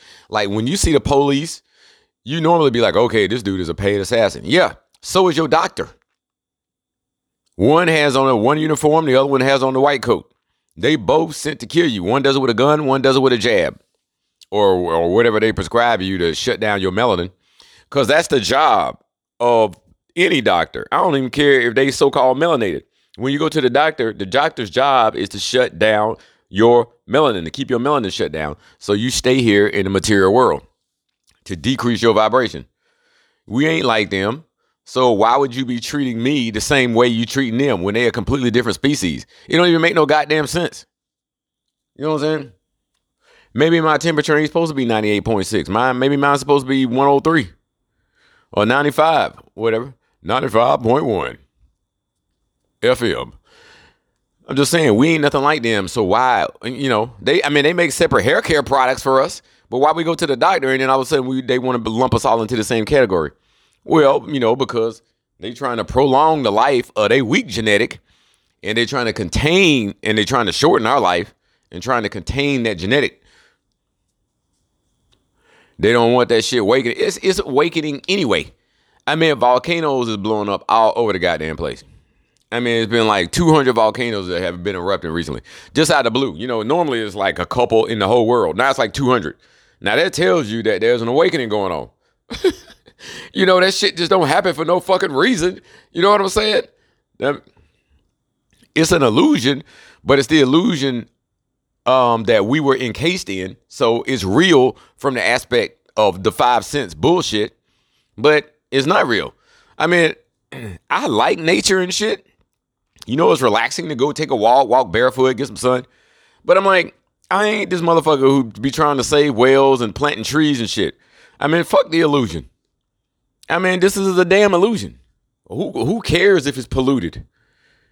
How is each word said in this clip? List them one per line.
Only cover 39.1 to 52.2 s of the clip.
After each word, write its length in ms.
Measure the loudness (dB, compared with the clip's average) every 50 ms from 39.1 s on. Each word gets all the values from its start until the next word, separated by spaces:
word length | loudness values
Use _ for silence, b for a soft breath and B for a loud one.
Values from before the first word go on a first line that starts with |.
| -6 -6 -10 b b b b b
It 80 | 0
don't 120 | 2 4 4
even 140 | 4 2
make 120 | 2 2 2
no 120 | 2 2
goddamn 420 | 2 2 0 0 0 0 -2 -2 -2
sense. 360 | -2 -4 -4 -4 -8 -12 -20 _ _ _ _ _ _ _ _ _ _ _ _ _ _ _ _ _ _ _ _ _ _
You 100 | -8 -4
know 80 | -4 -2
what 100 | -2 -2
I'm 160 | -2 -4 -4
saying? 120 | -6 -12 -20 _ _ _ _ _ _ _ _ _ _ _ _ b b b b b b b b
Maybe 260 | 0 2 2 2 2
my 180 | 2 2 0 0
temperature 380 | 0 -2 -2 0 0 0 0
ain't 120 | 0 0 0
supposed 220 | 0 -2 -2 -2
to 40 | -2
be 100 | -2 -2
ninety-eight 400 | 0 0 0 0 0 0 0 0
point 220 | -2 -2 -2 -2
six. 220 | -2 -2 -4 -2 -2
Mine, 300 | -2 0 0 0 0 0
maybe 180 | 0 0 0
mine's 240 | 2 2 0 0 0
supposed 260 | 0 0 0 0 0
to 20 | 0
be 180 | -2 0 0
one 200 | 0 0 2 2
oh 140 | 4 2 2
three 300 | 2 0 0 0 -2 -4 -12 _ _ _ _ _ _ _ _ _ _ _ _ _ _ _ _ _ _ _
or 160 | -2 0 2
ninety-five, 680 | 2 2 2 0 0 0 2 2 2 2 0 0 -2 -6 -12 -20 _ -12
whatever. 400 | -6 -4 -2 -2 -2 -4 -8 -16 _ _ _ _ _
Ninety-five 580 | -6 -4 -2 -2 -2 0 2 2 2 2 2 0
point 220 | 2 0 0 0 0
one 340 | -2 -2 -2 -4 -6 -8 -12 _ _ _ _ _ _ _ _ _ _ _ _ _ _ _ _